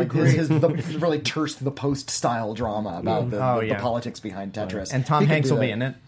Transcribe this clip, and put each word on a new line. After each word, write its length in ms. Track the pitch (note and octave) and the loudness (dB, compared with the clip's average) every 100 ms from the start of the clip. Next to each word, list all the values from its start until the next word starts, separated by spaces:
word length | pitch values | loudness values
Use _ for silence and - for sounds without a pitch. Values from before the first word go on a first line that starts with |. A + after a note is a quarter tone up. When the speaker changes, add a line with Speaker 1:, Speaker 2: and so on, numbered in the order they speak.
Speaker 1:
like 80 | - | 2
his, 360 | - C3 D#3 D#3 | 4 4 4 4
Speaker 2:
great. 340 | D#3 E3+ E3 | 4 4 2
Speaker 1:
his, 60 | E3 | -4
the 60 | D#3 | -2
really 220 | E3+ D3+ | 0 0
terse 340 | - D#3 D3 | -2 -2 -4
the 160 | - C3+ | -4 -6
post 400 | C3+ C#3+ C#3 - | -2 -2 -2 -4
style 440 | - C3 A#2 G#2+ | -2 -2 -2 -4
drama 420 | A2+ A2+ G#2 G#2 F2 | -4 -2 -2 -4 -2
about 320 | G#2+ A2 A#2+ | 0 0 0
the, 160 | G#2 B2+ | 0 2
Speaker 3:
Oh, 140 | A#2+ | 2
Speaker 1:
the, 60 | A2 | 0
Speaker 3:
yeah. 80 | G2+ | 0
Speaker 1:
the 40 | |
politics 360 | A#2+ A#2 A#2 - | 0 -2 -4 -8
behind 340 | G#2+ F#2 G2 | -10 -8 -8
Tetris. 380 | G#2+ G#2 G2+ F#2+ | -6 -6 -6 -4
Speaker 3:
And 140 | C3 B2+ | -2 0
Tom 140 | - | 2
Speaker 1:
He 40 | C#3+ | 4
could 40 | |
Speaker 3:
Hanks 140 | D#3 C3 | 4 2
Speaker 1:
do 40 | |
Speaker 3:
will 60 | A2+ | 2
be 60 | G#2+ | 0
Speaker 1:
that. 40 | |
Speaker 3:
in 80 | G#2 | -2
it. 120 | C3 - | -4 -6